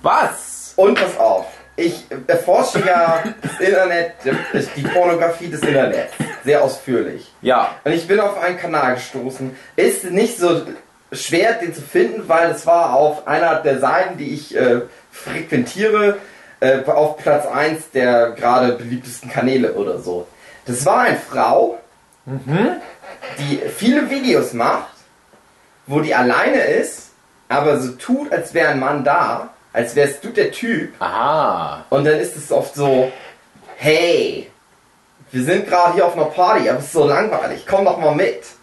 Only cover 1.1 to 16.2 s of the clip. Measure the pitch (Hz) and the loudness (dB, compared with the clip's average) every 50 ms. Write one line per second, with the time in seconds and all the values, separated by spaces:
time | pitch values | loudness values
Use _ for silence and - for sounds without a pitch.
1.1 | - - 110 110 95 92 - - - - - - - - 170 170 - - - _ | 0 2 2 2 2 0 -2 -6 -16 -20 -20 -14 -6 -2 -2 -2 -2 -4 -12 _
2.1 | 131 123 - - 165 170 - 175 185 240 254 - - 208 190 185 180 170 170 165 | -14 -8 -2 0 0 0 2 2 4 4 2 2 0 0 2 2 4 4 4 4
3.1 | 165 165 165 - 220 - - 156 - - 185 190 202 185 185 180 175 170 170 165 | 2 0 -2 -6 -8 -8 -10 -10 -4 0 0 2 4 4 2 2 2 0 -2 -4
4.1 | - - - 135 135 - - - - - 147 - - 143 135 - - 180 175 175 | -8 -6 -4 -2 -2 -2 -4 -4 -4 -4 -4 -4 -8 -6 -6 0 2 2 4 4
5.1 | 170 165 165 170 170 - 175 170 151 147 - 160 139 135 127 107 95 - - - | 2 2 2 0 0 -4 -8 -10 -6 -4 -2 2 2 2 2 2 0 -4 -4 -6
6.1 | - - - - - - - 131 147 - - 135 - - - - 123 113 - - | -8 -10 -8 -8 -8 -6 0 2 2 4 2 0 -2 -6 -6 -2 -2 -2 -2 -4
7.1 | - - - - _ _ - 131 127 117 - - - - - 147 165 170 165 175 | -8 -12 -16 -20 _ _ 0 2 2 2 2 -2 -4 -6 -4 -2 -2 -2 0 0
8.1 | 202 214 202 202 196 185 170 180 180 - - 165 156 151 135 123 123 117 - - | 0 2 2 0 -2 -2 -4 -4 -4 -4 -6 -4 -2 0 0 0 -2 -4 -8 -10
9.1 | - 131 120 131 135 - 131 131 - - - - - - - - - - - 180 | -10 -8 -8 -8 -8 -8 -10 -10 -10 -14 -20 -6 0 2 2 2 2 -2 -6 -2
10.1 | 175 196 233 - - 175 175 170 - - - - - - - _ _ _ _ _ | 0 0 0 0 0 0 0 0 0 0 -2 -8 -14 -16 -18 _ _ _ _ _
11.1 | 135 123 - - 160 170 202 226 226 - - - 156 151 135 - - 180 220 233 | -12 -10 -6 -2 0 2 2 2 0 -2 -6 -8 -8 -12 -16 -2 0 0 0 2
12.1 | 220 214 202 - 165 165 170 165 156 - - 165 170 170 170 160 127 139 151 151 | -2 -8 -2 0 2 2 2 2 0 -2 2 2 4 4 4 4 4 4 4 4
13.1 | 151 - - - 147 151 170 165 139 - - 143 135 123 135 131 156 175 180 - | 2 -2 -4 -2 0 2 2 2 0 2 0 0 0 2 2 2 2 2 0 -2
14.1 | - 147 147 127 - - - - - - 127 123 120 123 - - - - _ _ | -4 -8 -8 -8 -8 -10 -10 -6 -2 2 2 2 2 2 -2 -8 -16 -20 _ _
15.1 | - - - - - 160 - - 151 127 117 - - 185 214 220 214 214 208 202 | -20 -16 -12 -10 -8 -8 -6 -2 -2 -2 -2 -2 -4 -2 0 2 2 4 2 2
16.1 | 202 196 | 0 -2